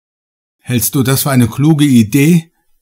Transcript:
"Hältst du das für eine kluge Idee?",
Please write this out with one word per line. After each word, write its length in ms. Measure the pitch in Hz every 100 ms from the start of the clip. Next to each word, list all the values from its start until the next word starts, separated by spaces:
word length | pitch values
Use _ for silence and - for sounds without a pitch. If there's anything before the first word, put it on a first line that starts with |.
| _ _ _ _ _ _
"Hältst 360 | - 123 - 139
du 60 |
das 220 | 123 135
für 80 | 147
eine 160 | 127 117
kluge 380 | 123 147 151 147
Idee?", 680 | 123 104 139 147 175 - _ _ _